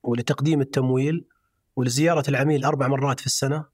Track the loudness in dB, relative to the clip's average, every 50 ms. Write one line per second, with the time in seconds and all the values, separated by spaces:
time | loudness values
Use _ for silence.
0 | -2 -2 -2 -2 -2 -2 -2 0 2 2 2 2 0 0 0 0 0 2 0 0
1 | 0 0 -2 -2 -6 _ _ _ _ _ _ _ _ _ _ -2 -2 0 0 2
2 | 2 2 2 2 0 0 0 2 2 2 2 2 2 0 0 0 0 0 0 0
3 | 0 -2 -2 -2 -4 -6 -4 -2 -2 -2 -2 -4 -6 _